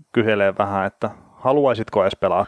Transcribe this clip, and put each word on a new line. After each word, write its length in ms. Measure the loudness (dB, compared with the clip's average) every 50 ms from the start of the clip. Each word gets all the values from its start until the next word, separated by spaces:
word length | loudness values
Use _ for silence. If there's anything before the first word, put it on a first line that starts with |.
| -14 _ -2
kyselemään 440 | 0 2 2 2 2 2 0 0
vähän, 300 | 0 -2 -2 -2 -2 -4
että 220 | -4 -6 -6 -8 -8 -8 -10 -20 _ _
haluaisitko 680 | -6 -2 0 2 2 2 0 0 -2 -4 -2 0 0 0
edes 120 | 0 0
pelaa 300 | -2 -2 0 0 0 -2